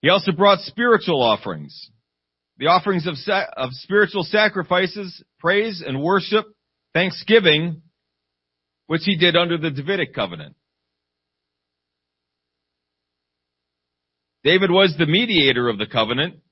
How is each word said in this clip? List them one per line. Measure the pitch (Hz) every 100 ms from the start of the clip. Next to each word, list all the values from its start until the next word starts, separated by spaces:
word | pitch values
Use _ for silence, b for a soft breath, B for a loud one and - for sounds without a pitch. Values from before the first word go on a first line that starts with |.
He | 143
also | 190 196
brought | 160 202 196
spiritual | - - 240 220 - 151
offerings, | 120 104 107 82 73 - - _ _ _ _ _ _ _
the | 139
offerings | 180 202 185 160
of | 147
sa-, | - 196 - -
of | 131
spiritual | 131 - 202 208 202
sacrifices, | 165 214 214 202 165 180 185 208 190 - _ _
praise | 165 196 226 185 160
and | 135
worship, | 151 196 165 214 214 _ _ _ _
thanksgiving, | 160 185 - - 226 185 151 170 160 _ _ _ _ _ _ _ _ _ _ _
which | 160 160
he | 180
did | 175 170
under | 175 170
the | 160
Davidic | 139 143 196 160
covenant. | - 101 85 73 _ _ _ _ _ _ _ _ _ _ _ _ _ _ _ _ _ _ _ _ _ _ _ _ _ _ _ _ _ _ _ _ _ _ _ _ _ _ _
David | 143 180 190
was | 180 196 147
the | 160
mediator | 175 233 190 135 123 120
of | 104
the | 107
covenant. | 120 110 123 165 - _